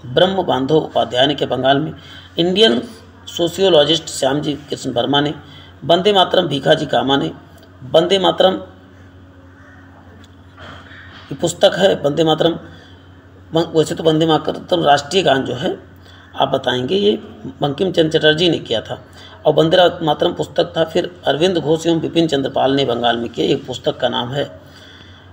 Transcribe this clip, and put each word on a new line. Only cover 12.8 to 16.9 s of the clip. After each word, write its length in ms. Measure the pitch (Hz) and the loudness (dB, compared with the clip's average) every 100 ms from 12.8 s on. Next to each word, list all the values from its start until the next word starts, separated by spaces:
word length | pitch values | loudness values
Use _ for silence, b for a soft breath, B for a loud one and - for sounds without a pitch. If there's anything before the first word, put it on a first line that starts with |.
| B B B B - - - | B B B B -20 -20 -4
व-, 240 | 160 170 160 | -4 0 0
वैसे 160 | 143 | 0
तो 100 | 170 | 0
वंदे 220 | 160 156 160 | 0 2 2
मातरम 580 | 151 - - - 175 | 0 -2 -8 -4 0
राष्ट्रीय 380 | 151 143 - 190 | 2 2 0 0
गान 220 | 160 135 | 2 0
जो 100 | 123 | -2
है 240 | 123 175 - - - B B B - | -6 -6 -8 -14 -20 B B B -4
आप 120 | 135 | -2
बताएंगे, 480 | 135 127 123 127 | -2 -2 -4 -2